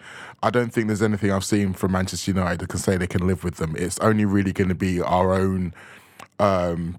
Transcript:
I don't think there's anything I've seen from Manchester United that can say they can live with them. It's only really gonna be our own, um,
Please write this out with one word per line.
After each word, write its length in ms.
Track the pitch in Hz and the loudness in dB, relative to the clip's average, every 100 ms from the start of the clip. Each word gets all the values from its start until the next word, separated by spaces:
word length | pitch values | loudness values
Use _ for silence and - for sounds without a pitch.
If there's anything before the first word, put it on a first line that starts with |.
| - - - - | -20 -18 -18 -4
I 80 | 110 | 0
don't 220 | 120 120 | 2 0
think 160 | 120 110 | 0 0
there's 140 | 107 | 2
anything 280 | 107 104 104 | 2 2 0
I've 140 | 98 | 0
seen 280 | 92 107 101 | 0 2 0
from 200 | 92 95 | 0 0
Manchester 400 | 92 92 87 - | 0 0 -4 -2
United 260 | 95 90 87 | 0 0 -2
that 80 | 90 | -4
can 120 | 90 | -4
say 160 | - 92 | 0 0
they 100 | 87 | 0
can 200 | 92 90 | 0 0
live 160 | 92 | 0
with 120 | 90 - | -4 -4
them. 200 | 82 78 | -4 -4
It's 200 | 90 - | -6 0
only 240 | 110 107 | 2 2
really 280 | 104 101 95 | 2 2 0
gonna 220 | 92 92 | 0 0
be 260 | 87 95 90 | 0 0 0
our 320 | - 90 92 | 0 2 2
own, 400 | 95 95 95 90 - - - - - - - | 2 2 0 -4 -8 -16 -20 -20 -20 -14 0
um, 580 | 104 95 87 85 85 | 2 2 0 -2 -4